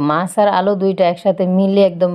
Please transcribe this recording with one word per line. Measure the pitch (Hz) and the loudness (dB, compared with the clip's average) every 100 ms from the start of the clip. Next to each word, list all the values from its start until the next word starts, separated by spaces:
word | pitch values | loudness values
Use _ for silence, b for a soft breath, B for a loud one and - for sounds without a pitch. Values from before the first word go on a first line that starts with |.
| 147 | 0
মাছ | 151 180 - | -2 -2 0
আর | 208 190 | 2 2
আলু | 190 202 | 0 -2
দুইটা | 196 190 175 | -2 0 0
একসাথে | 175 202 175 185 185 | 0 -2 -2 0 0
মিলিয়ে | 196 202 190 | 2 2 2
একদম | 170 180 | 2 -2